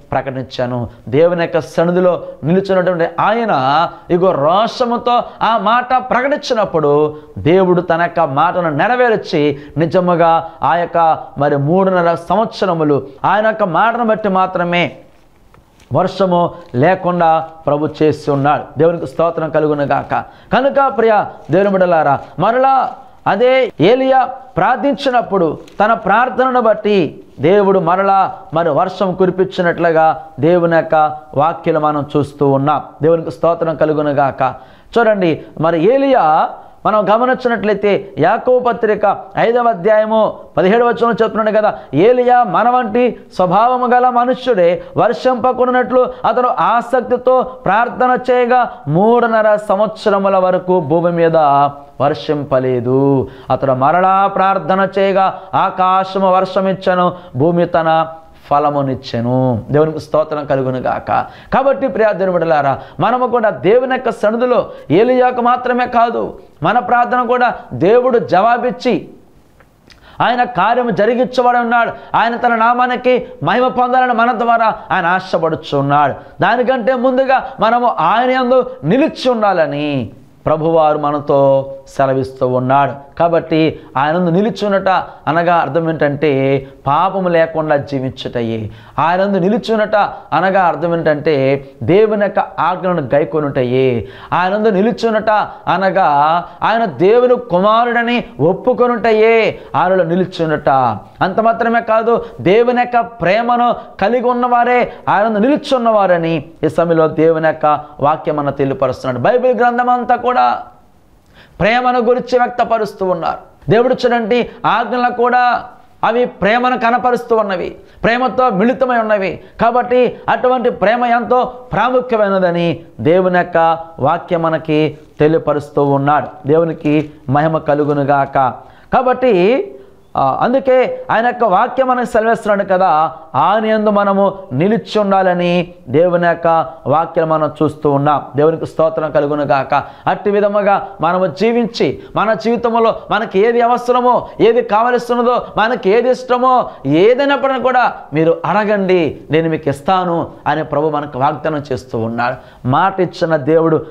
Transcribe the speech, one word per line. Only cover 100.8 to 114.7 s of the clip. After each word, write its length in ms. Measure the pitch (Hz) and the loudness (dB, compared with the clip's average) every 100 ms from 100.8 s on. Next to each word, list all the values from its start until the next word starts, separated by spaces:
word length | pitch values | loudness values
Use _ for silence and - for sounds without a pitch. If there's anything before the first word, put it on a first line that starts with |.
| 123 107 - - | 2 -2 -10 -6
అంత 180 | 170 190 | -2 0
మాత్రమే 420 | 220 226 233 233 | 0 0 0 -2
కాదు, 440 | 226 220 226 226 - - | 0 0 2 0 -2 -4
దేవుని 400 | 120 208 240 240 | 2 4 4 2
యొక్క 180 | 247 240 | 0 0
ప్రేమను 760 | 233 - 170 208 233 240 240 214 - - | -2 -4 -2 0 0 0 0 -2 -8 -4
కలిగి 280 | 196 247 233 | 0 0 0
ఉన్నవారే 640 | 240 247 240 240 247 226 - - | 0 0 2 2 2 0 -4 -2
ఆయన 160 | 170 220 | 0 0
యందు 120 | 214 | 2
నిలిచి 380 | 240 294 - 262 | 2 0 0 -2
ఉన్నవారని 720 | 233 214 190 175 165 165 135 - 156 | 2 2 2 2 0 -4 -6 -6 -2
ఈ 40 | |
సమయంలో 380 | 156 170 165 160 | 0 0 2 2
దేవుని 400 | 147 160 160 160 | 2 2 2 0
యొక్క 320 | 151 151 147 - - | 0 0 0 -4 -4
వాక్యం 360 | 139 156 165 151 | -2 0 -2 -4
మనం 160 | 143 | -4
తెలియపరుస్తున్నాడు. 720 | 139 135 131 135 120 131 123 | -2 -2 -2 -2 -2 -6 -2
బైబిల్ 360 | 143 247 254 226 | 2 2 2 2
గ్రంథం 300 | 240 240 247 | 0 0 0
అంతా 260 | 247 233 240 | 0 0 0
కూడా 220 | 240 247 247 220 - - _ _ _ _ _ - - - | 0 0 0 -2 -8 -20 _ _ _ _ _ -20 -20 -4
ప్రేమను 400 | 190 240 247 247 | 0 0 0 0
గురించి 400 | 233 247 247 254 | 2 0 0 0
వ్యక్తపరుస్తూ 640 | 240 - 226 226 208 - 190 | 0 -2 -2 -2 -4 -4 -4
ఉన్నారు. 640 | 175 156 135 - - - | -2 -4 -6 -12 -14 0
దేవుడు 220 | 208 247 | 2 2
చూడండి, 560 | 254 240 233 214 240 226 - | 0 0 0 0 -2 -2 -4
ఆజ్ఞలు 480 | 151 | -2